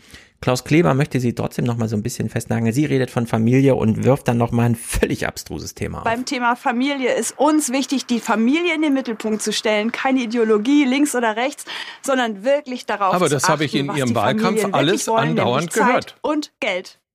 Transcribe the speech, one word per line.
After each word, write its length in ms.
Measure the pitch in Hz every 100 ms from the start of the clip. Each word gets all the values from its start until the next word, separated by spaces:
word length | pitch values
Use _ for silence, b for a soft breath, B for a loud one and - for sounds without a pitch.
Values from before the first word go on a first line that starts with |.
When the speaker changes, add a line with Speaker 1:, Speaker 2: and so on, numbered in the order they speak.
| B B B B
Speaker 1:
Klaus 240 | - 127 -
Kleber 280 | 151 170
möchte 280 | 135 147 131
sie 120 | 123
trotzdem 300 | 117 - -
noch 140 | 120 117
mal 100 | 110
so 80 | 104
ein 80 |
bisschen 240 | 107 - 110
festnageln. 460 | 120 - 113 113
Sie 100 | 117
redet 260 | 156 135 123
von 180 | - 117
Familie 480 | 113 113 127 135 127
und 280 | 110 110
wirft 240 | 107 139 -
dann 100 | 120
noch 140 | 117
mal 140 | 117 120
ein 100 | 117
völlig 500 | - - 208 131 -
abstruses 480 | - - 78 -
Thema 260 | - - -
auf. 40 |
Speaker 2:
Beim 220 | - 233 254
Thema 320 | 254 240 240
Familie 560 | - 233 269 277 247
ist 260 | 196 240 -
uns 320 | 285 311 294
wichtig, 360 | 254 262 262 -
die 120 | 233
Familie 560 | - 214 226 302 349 311
in 60 |
den 120 | 311
Mittelpunkt 480 | 269 254 220 220 214
zu 120 | -
stellen. 400 | 208 226 214 214
Keine 260 | - 269 262
Ideologie 640 | 233 240 220 214 214 294
links 320 | 269 269 294 240
oder 220 | 233 214
rechts, 260 | 254 294 - B B B
sondern 420 | - 262 240 202
wirklich 420 | 220 285 285 247 -
darauf 280 | 208 196
Speaker 3:
Aber 140 | 180 170
Speaker 2:
zu 80 | 139
Speaker 3:
das 120 | 180
habe 160 | 151
Speaker 2:
achten, 0 |
Speaker 3:
ich 120 | 151 156
in 120 | 139
Speaker 2:
was 100 | 151
Speaker 3:
Ihrem 120 | 127
Speaker 2:
die 60 | 113
Speaker 3:
Wahlkampf 260 | 107 214
Speaker 2:
Familien 320 | 226 220 196
wirklich 20 | 151
Speaker 3:
alles 320 | 143 202 -
Speaker 2:
wollen, 200 | 226 233
nämlich 160 | 226
Speaker 3:
andauernd 280 | 113 123 170
Speaker 2:
Zeit 160 | - 247
Speaker 3:
gehört. 280 | 254 - -
Speaker 2:
und 320 | 262 302 302 _
Geld. 400 | 240 185 190 - _